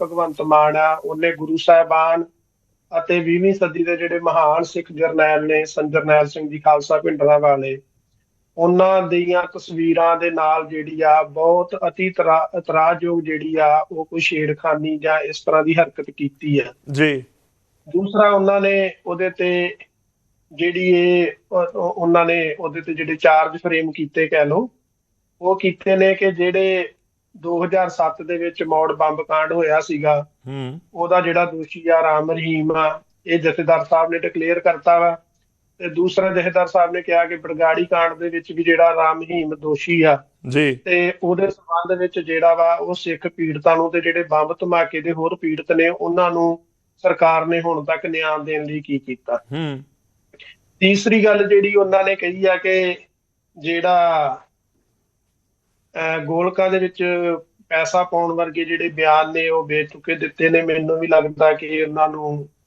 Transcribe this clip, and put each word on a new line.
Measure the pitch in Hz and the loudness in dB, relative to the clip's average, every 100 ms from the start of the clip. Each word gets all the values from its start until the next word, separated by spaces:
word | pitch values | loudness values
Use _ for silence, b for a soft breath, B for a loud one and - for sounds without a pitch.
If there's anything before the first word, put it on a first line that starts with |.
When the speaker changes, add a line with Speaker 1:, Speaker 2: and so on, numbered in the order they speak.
Speaker 1:
ਭਗਵੰਤ | 170 170 165 147 | -4 -4 -4 -2
ਮਾਨ | 156 151 151 156 | 2 4 4 2
ਆ, | 156 160 | 0 0
ਉਹਨੇ | 147 156 170 | -6 -4 -2
ਗੁਰੂ | 151 156 165 | -2 -4 -2
ਸਾਹਿਬਾਨ | - 165 165 160 165 165 170 _ _ _ _ _ _ 165 | 4 4 4 2 2 0 -4 _ _ _ _ _ _ -6
ਅਤੇ | 165 175 | -2 -2
ਵੀਹਵੀਂ | 165 175 190 | 0 2 2
ਸਦੀ | 196 175 170 | 2 -2 -2
ਦੇ | 170 170 | -2 -2
ਜਿਹੜੇ | 170 170 | -2 -2
ਮਹਾਨ | 170 160 156 160 | 0 2 2 2
ਸਿੱਖ | 170 175 165 | -2 -8 -8
ਜਰਨੈਲ | 151 165 160 156 151 151 | -2 -2 2 2 2 0
ਨੇ, | 156 | -2
ਸੰਤ | 156 - 151 | -2 -4 -2
ਜਰਨੈਲ | 151 151 151 147 | -2 2 2 2
ਸਿੰਘ | 160 151 | -4 -10
ਜੀ | 151 | -2
ਖਾਲਸਾ | 151 147 143 156 | 2 2 2 -2
ਭਿੰਡਰਾਂ | 165 151 147 147 | 0 0 2 4
ਵਾਲੇ, | 147 139 135 135 _ _ _ _ _ _ _ - | 4 2 -2 -8 _ _ _ _ _ _ _ -2
ਉਹਨਾਂ | 170 180 190 190 | 2 4 4 2
ਦੀਆਂ | 175 175 175 180 | 0 -2 0 0
ਤਸਵੀਰਾਂ | 175 180 - 165 165 165 165 165 | -2 -8 -10 -2 0 2 2 2
ਦੇ | 170 | 0
ਨਾਲ | 165 156 160 151 | 0 0 0 -2
ਜਿਹੜੀ | 156 151 156 | -10 -8 0
ਆ | 156 156 | 4 4
ਬਹੁਤ | 156 151 165 175 175 196 175 | 2 0 2 2 0 -4 -6
ਅਤੀ | - 190 | -4 -4
ਤਰਾ-, | 185 160 160 160 180 | 0 2 2 0 -6
ਇਤਰਾਜ਼ਯੋਗ | 165 160 160 175 170 170 | -4 0 2 0 -2 -4
ਜਿਹੜੀ | 156 156 156 156 | -4 -6 -4 0
ਆ | 151 151 156 | 2 2 0
ਉਹ | 165 | -8
ਕੋਈ | 156 170 | -8 -6
ਛੇੜਖਾਨੀ | - 160 151 151 165 151 156 156 | -4 -2 -4 -4 -2 -2 -4 -4
ਜਾਂ | 156 156 | -2 -2
ਇਸ | 147 151 | -2 -6
ਤਰ੍ਹਾਂ | - 156 | 0 2
ਦੀ | 156 | 2
ਹਰਕਤ | 165 160 - 143 | 2 0 -2 -12
ਕੀਤੀ | - 143 - 151 143 | -8 -8 -6 -2 0
ਆ। | 120 - - | -2 -8 -6
Speaker 2:
ਜੀ। | 139 156 135 127 _ _ _ _ _ - | 0 0 0 -8 _ _ _ _ _ -6
Speaker 1:
ਦੂਸਰਾ, | 170 196 208 208 | -4 0 2 4
ਉਹਨਾਂ | 202 196 202 | 4 2 2
ਨੇ | 196 196 190 - - | 2 0 -2 -6 -8
ਉਹਦੇ | 175 185 | -4 -4
ਤੇ | 180 180 175 175 - - _ _ _ _ _ _ | -2 -2 -2 -4 -8 -20 _ _ _ _ _ _
ਜਿਹੜੀ | 151 170 180 185 | -4 -4 0 2
ਇਹ, | 175 175 175 170 - - | 4 4 2 0 -4 -6
ਉਹ, | 185 | -2
ਉਹ, | 175 196 180 | -2 -4 -6
ਉਹਨਾਂ | 196 170 170 | -2 2 2
ਨੇ | 170 170 160 151 | 2 0 -2 -6
ਉਹਦੇ | 165 160 | -8 -8
ਤੇ | 165 | -8
ਜਿਹੜੇ | 156 160 156 | -8 -6 2
ਚਾਰਜ | 165 156 160 165 | 4 4 2 -2
ਫਰੇਮ | 175 165 160 | -4 -2 -2
ਕੀਤੇ | 151 147 165 156 | -6 -6 -2 0
ਕਹਿ | 160 147 | 2 2
ਲਓ, | 170 254 _ _ _ _ _ _ - | 0 -4 _ _ _ _ _ _ -6
ਉਹ | 180 190 | -2 0
ਕੀਤੇ | 190 175 196 190 | -2 -2 0 2
ਨੇ | 190 | 2
ਕਿ | 190 196 | 2 0
ਜਿਹੜੇ | 175 180 190 190 185 170 _ _ _ _ 190 | 0 0 0 0 -2 -4 _ _ _ _ -14
ਦੋ | 165 170 | -6 -4
ਹਜ਼ਾਰ | 175 190 180 | -2 0 -2
ਸੱਤ | - 160 160 | -2 -2 -4
ਦੇ | 160 170 | -8 -6
ਵਿੱਚ | 170 170 | -6 -6
ਮੌੜ | 165 156 160 | -2 0 0
ਬੰਬ | 147 156 151 | 0 -2 -2
ਕਾਂਡ | 156 156 156 | -2 -2 0
ਹੋਇਆ | 165 160 156 | 0 2 0
ਸੀਗਾ, | 156 151 151 147 147 _ 127 | 0 -2 0 0 -2 _ -14
Speaker 2:
ਹੂੰ। | 139 127 156 _ | -10 -10 -12 _
Speaker 1:
ਉਹਦਾ | 180 170 180 | -6 0 2
ਜਿਹੜਾ | 170 165 | 2 0
ਦੋਸ਼ੀ | 175 160 151 170 165 | -2 -4 -12 -6 2
ਆ | 165 | 2
ਰਾਮ | 160 151 156 | 4 0 0
ਰਹੀਮ | 160 165 156 156 | -4 -4 -2 0
ਆ, | 160 156 156 _ _ 180 | 0 0 -2 _ _ -4
ਇਹ | 170 | 0
ਜਥੇਦਾਰ | 160 156 160 165 | 0 0 2 2
ਸਾਹਿਬ | 160 165 165 | 2 2 2
ਨੇ | 165 | -2
ਡਿਕਲੇਅਰ | 170 165 165 170 | -6 -4 -2 0
ਕਰਤਾ | 175 160 180 170 | 0 0 4 4
ਵਾ। | 170 165 _ _ _ _ _ - | 2 -2 _ _ _ _ _ -12
ਤੇ | 175 | -8
ਦੂਸਰਾ, | 156 180 190 190 | -2 0 0 0
ਜਥੇਦਾਰ | 185 175 180 175 | 0 0 0 2
ਸਾਹਿਬ | 185 170 | 2 2
ਨੇ | 180 | -2
ਕਿਹਾ | 170 170 | 0 0
ਕਿ | 170 170 | 0 -4
ਬਰਗਾੜੀ | 160 156 165 160 | -8 0 2 2
ਕਾਂਡ | 175 175 165 160 | 0 0 0 -2
ਦੇ | 170 | -6
ਵਿੱਚ | 165 160 | -6 -8
ਵੀ | 165 | -4
ਜਿਹੜਾ | 165 165 165 | 2 4 4
ਰਾਮ | 165 160 160 | 4 0 0
ਰਹੀਮ | 160 170 156 | -4 -6 -4
ਦੋਸ਼ੀ | 151 151 143 - 170 | -6 -4 -4 0 2
ਆ, | 156 139 - _ 131 | 4 2 -2 _ -4
Speaker 2:
ਜੀ। | 139 147 123 | 0 0 -2
Speaker 1:
ਤੇ | 185 175 175 - | -2 0 0 -2
ਉਹਦੇ | 170 180 196 | -2 0 -2
ਸੰਬੰਧ | 190 - 170 175 180 | -4 -6 -4 -2 -2
ਵਿੱਚ | 180 185 | -4 -6
ਜਿਹੜਾ | 160 160 170 | -4 2 2
ਵਾ | 170 170 | 4 2
ਉਹ | 170 170 | 0 -4
ਸਿੱਖ | 180 170 160 170 | -8 -8 -8 -8
ਪੀੜਤਾਂ | - 160 147 165 165 | -6 -6 0 2 2
ਨੂੰ | 165 | 0
ਤੇ | 170 | -2
ਜਿਹੜੇ | 165 170 | -2 -2
ਬੰਬ | 160 151 156 170 | 0 0 -2 -4
ਧਮਾਕੇ | 180 170 165 160 | -2 0 0 -4
ਦੇ | 160 | -6
ਹੋਰ | 160 165 180 | -4 -4 -4
ਪੀੜਤ | 160 156 156 | -6 -4 -2
ਨੇ, | 160 170 | 2 2
ਉਹਨਾਂ | 175 170 175 175 | 0 -2 0 0
ਨੂੰ | 170 170 170 _ _ _ _ | 2 0 -2 _ _ _ _
ਸਰਕਾਰ | 180 - 165 160 160 | -2 2 2 2 0
ਨੇ | 170 | -2
ਹੁਣ | 165 160 | -2 -4
ਤੱਕ | 147 160 175 | -4 -4 -4
ਨਿਆਂ | 160 156 151 | -4 -2 -4
ਦੇਣ | 147 151 | -4 -6
ਲਈ | 147 151 | -6 -8
ਕੀ | 147 139 | -6 -6
ਕੀਤਾ। | 135 123 - 120 - | -6 -12 -6 -8 -6
Speaker 2:
ਹੂੰ। | 143 156 135 139 _ _ _ _ - B B _ - | -8 -6 -8 -14 _ _ _ _ -20 B B _ 0
Speaker 1:
ਤੀਸਰੀ | 190 202 226 220 | 2 2 2 4
ਗੱਲ | 208 202 202 | 4 4 4
ਜਿਹੜੀ | 202 202 | 4 4
ਉਹਨਾਂ | 202 190 190 | 2 2 2
ਨੇ | 190 190 | 0 -2
ਕਹੀ | 175 185 190 | -4 -2 0
ਆ | 180 | 0
ਕਿ | 185 185 185 175 _ _ _ _ _ 165 | 0 0 0 -4 _ _ _ _ _ -12
ਜਿਹੜਾ, | 151 170 180 180 170 160 143 - _ _ _ _ _ _ _ _ _ _ _ _ _ _ _ 165 | -6 -2 2 2 2 2 -2 -4 _ _ _ _ _ _ _ _ _ _ _ _ _ _ _ -8
ਅਹ, | 160 160 | -4 -4
ਗੋਲਕਾਂ | 147 165 180 185 190 | -4 -2 -2 0 0
ਦੇ | 190 | 0
ਵਿੱਚ | 185 180 180 175 175 165 - _ - | -2 -2 -2 -2 -2 -4 -8 _ -4
ਪੈਸਾ | 160 160 180 | -2 0 -2
ਪਾਉਣ | 180 170 170 | 0 -2 -2
ਵਰਗੇ | 165 165 160 | -2 -4 -4
ਜਿਹੜੇ | 160 165 170 | -4 -4 -4
ਬਿਆਨ | 151 156 156 156 | 0 4 4 2
ਨੇ | 160 160 | -2 0
ਉਹ | 160 | -2
ਬੇਤੁਕੇ | 147 151 151 147 165 | -2 -4 -4 -8 -8
ਦਿੱਤੇ | 165 139 - 165 | -6 -6 0 2
ਨੇ। | 165 | 2
ਮੈਨੂੰ | 165 160 156 160 | 2 -2 -2 -2
ਵੀ | 165 | 2
ਲੱਗਦਾ | 160 151 151 156 | 2 2 2 2
ਕਿ | 151 156 156 | 2 -2 -4
ਉਹਨਾਂ | 151 156 156 | -2 0 -2
ਨੂੰ | 156 151 147 143 _ | -2 -6 -8 -10 _